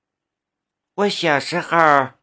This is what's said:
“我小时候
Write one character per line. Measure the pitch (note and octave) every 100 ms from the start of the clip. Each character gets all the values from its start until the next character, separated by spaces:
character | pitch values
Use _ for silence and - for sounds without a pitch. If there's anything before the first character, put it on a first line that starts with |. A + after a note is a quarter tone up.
| _ _ _ _ _ _ _ _ _ -
“我 | G3+
小 | - E3 C#3
时 | - F3
候 | E3 E3 D#3+ C#3+ C3 _